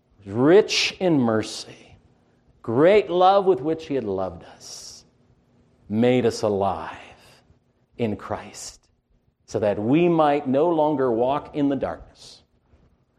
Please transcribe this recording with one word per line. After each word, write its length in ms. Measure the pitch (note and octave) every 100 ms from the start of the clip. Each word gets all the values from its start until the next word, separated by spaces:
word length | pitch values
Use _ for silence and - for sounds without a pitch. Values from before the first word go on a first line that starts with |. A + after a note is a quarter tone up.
| _ _ G2
rich 720 | G#2+ C#3 F#3+ A3 - - -
in 200 | F#3 D3+
mercy, 800 | A#2+ A2 A2 - - - - - _ _ _ _ _ _
great 480 | - A#2 E3 G#3 F#3+
love 360 | F3 F#3 G3 F#3+
with 160 | D#3
which 260 | C#3+ D#3+ -
he 80 | C#3
had 80 |
loved 400 | G#2+ F#2+ F#2 E2+
us, 640 | - - - - - - - _ _ _ _ _ _ _ -
made 380 | G#2+ B2 B2+ A#2
us 160 | G#2+
alive 560 | A2 G2 G2 E2+ D#2+ - - - - _ _ _ _ _ _ -
in 160 | A2+ G2+
Christ, 720 | - G2+ G2+ - - - _ _ _ _ _ _ -
so 140 | G#2+
that 180 | G#2 G2+
we 320 | G#2+ D3+ F3
might 380 | E3 D3+ C#3+ C#3
no 220 | C3+ E3+
longer 420 | D#3+ D3+ C#3+ C3
walk 440 | A2+ B2 C#3+ - D3+
in 140 | C#3
the 60 | C#3
darkness, 680 | G2 D#2 - - - - _ _ _ _ _ _ _